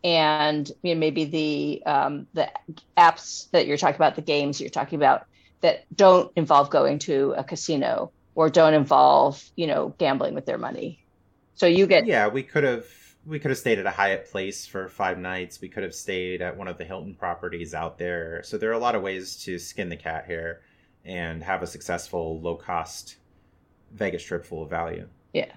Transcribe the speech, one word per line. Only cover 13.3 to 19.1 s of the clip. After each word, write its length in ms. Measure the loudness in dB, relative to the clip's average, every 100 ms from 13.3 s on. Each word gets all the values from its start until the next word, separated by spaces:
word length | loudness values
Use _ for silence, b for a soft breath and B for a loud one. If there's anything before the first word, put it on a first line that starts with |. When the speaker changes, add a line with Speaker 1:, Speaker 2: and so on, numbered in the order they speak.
| -8
Speaker 2:
could 120 | -4
have 60 | -2
stayed 180 | 0 0
at 80 | 0
a 60 |
Hyatt 400 | 0 0 0 -4
Place 340 | -8 -8 -10 -12
for 220 | -10 -12
five 320 | -4 -4 -4
nights. 400 | -6 -8 -10 -12
We 60 | -14
could 140 | -10
have 100 | -10
stayed 480 | -10 -8 -6 -6 -6
at 160 | -8 -8
one 100 | -12
of 80 | -12
the 80 | -12
Hilton 280 | -12 -14
properties 600 | -10 -8 -8 -10 -10 -10 -8
out 220 | -10 -8
there. 420 | -8 -6 -8 -12
So 140 | -10 -6
there 120 | -4
are 40 |
a 60 | -2
lot 160 | -2 -2
of 60 |
ways 320 | -4